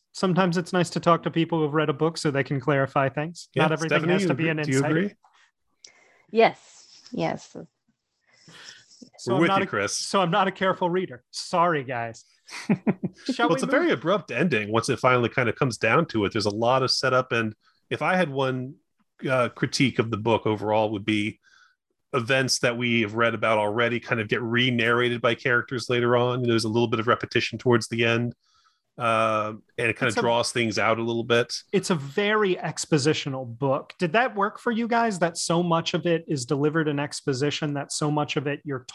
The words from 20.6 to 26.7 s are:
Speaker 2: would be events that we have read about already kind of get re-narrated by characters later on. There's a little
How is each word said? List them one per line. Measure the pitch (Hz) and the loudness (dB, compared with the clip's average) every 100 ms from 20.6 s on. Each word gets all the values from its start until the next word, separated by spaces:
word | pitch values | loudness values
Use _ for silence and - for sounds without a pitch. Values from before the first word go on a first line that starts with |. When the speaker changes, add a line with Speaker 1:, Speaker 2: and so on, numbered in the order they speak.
| 101 107 107 | 0 2 0
Speaker 2:
would | 107 104 | -2 -2
be | 107 107 - _ _ _ _ _ _ _ | 0 -2 -6 _ _ _ _ _ _ _
events | 135 113 135 131 - | -4 0 0 0 0
that | 127 120 | 0 0
we | 123 120 | 0 0
have | 104 110 | 0 0
read | 117 | 0
about | 113 110 110 | 0 2 2
already | 104 107 117 117 | 2 0 0 0
kind | - 117 | -2 -4
of | 107 | -2
get | 117 | -2
re-narrated | 117 120 131 120 113 120 123 120 | 0 0 2 2 2 2 0 0
by | 120 117 | 0 0
characters | 135 120 117 127 - | 2 0 0 -6 -2
later | 123 120 120 | 0 2 2
on. | 123 123 | 2 0
There's | 120 113 | 0 0
a | |
little | 107 | 2